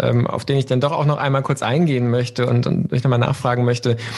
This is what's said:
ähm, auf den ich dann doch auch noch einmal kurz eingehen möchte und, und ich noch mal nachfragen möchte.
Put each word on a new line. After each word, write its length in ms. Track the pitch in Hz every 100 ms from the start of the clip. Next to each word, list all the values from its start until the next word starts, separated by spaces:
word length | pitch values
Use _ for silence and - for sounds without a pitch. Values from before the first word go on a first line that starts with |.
ähm, 240 | 120 120 -
auf 200 | - -
den 120 | 139
ich 80 | 131
dann 160 | 127
doch 100 | 143
auch 140 | 160 151
noch 120 | 151
einmal 260 | 143 135
kurz 180 | 135 139
eingehen 480 | 110 139 170 127 120
möchte 400 | 123 120 - 123
und, 160 | 120 120
und 260 | - -
ich 120 | 131
noch 80 | 131
mal 80 | 120
nachfragen 460 | 135 139 127 123 123
möchte. 320 | 120 123 117 113